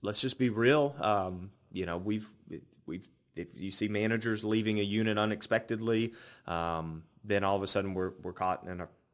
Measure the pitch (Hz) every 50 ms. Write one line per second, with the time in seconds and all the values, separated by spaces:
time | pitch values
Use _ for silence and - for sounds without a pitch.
0 | - 101 104 - - 131 127 - 131 123 107 107 117 120 143 151 143 143 139 143
1 | - 107 104 101 95 92 92 90 90 95 - _ _ _ - - 92 85 85 87
2 | 92 104 107 107 107 - - _ - - - 80 - _ _ _ _ - 82 92
3 | - - _ _ _ _ _ - 87 - - - 90 98 95 - 107 104 104 104
4 | 107 110 113 117 110 117 110 104 104 107 110 110 107 110 107 107 104 101 101 110
5 | 110 110 107 104 104 110 110 104 - - 113 113 - - 117 110 113 113 113 113
6 | 113 113 113 - - - - - _ - 85 82 85 85 85 82 82 80 80 80
7 | 82 - _ - _ 104 104 101 98 98 98 101 98 95 - 101 98 98 95 92
8 | 92 92 92 - - 90 87 - 92 92 92 - - 92 90 87 87 82 - _
9 | _ _